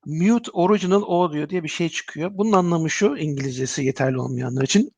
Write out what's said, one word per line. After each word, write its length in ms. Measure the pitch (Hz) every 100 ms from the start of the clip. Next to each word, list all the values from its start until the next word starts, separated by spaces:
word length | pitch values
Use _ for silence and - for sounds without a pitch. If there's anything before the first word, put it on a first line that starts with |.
| -
"Mute 460 | 156 185 233 233
Original 520 | 185 175 208 180 196
Audio" 460 | 208 175 175 147 151
diye 140 | 185
bir 60 | 156
şey 200 | - 170
çıkıyor. 420 | - - 151 175
Bunun 180 | 196 220
anlamı 380 | 196 175 170 160
şu, 260 | - 202 143
İngilizcesi 680 | 151 139 135 127 131 - 135
yeterli 340 | 131 135 131
olmayanlar 440 | 123 123 127 131
için, 280 | 135 202 277